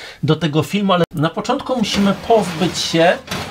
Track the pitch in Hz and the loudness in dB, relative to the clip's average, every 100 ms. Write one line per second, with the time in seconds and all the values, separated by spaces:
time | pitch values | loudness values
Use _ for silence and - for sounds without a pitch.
0 | - - 135 156 165 156 - 202 196 180 | -16 -4 0 0 0 -2 0 0 2 2
1 | 170 147 160 208 190 277 - 254 196 196 | 0 0 -2 -2 -2 -4 -2 -2 0 2
2 | 196 190 - 226 180 160 180 - - 165 | 0 0 2 2 2 -2 -2 -2 -2 2
3 | 170 233 - - - | 4 2 -4 -10 -10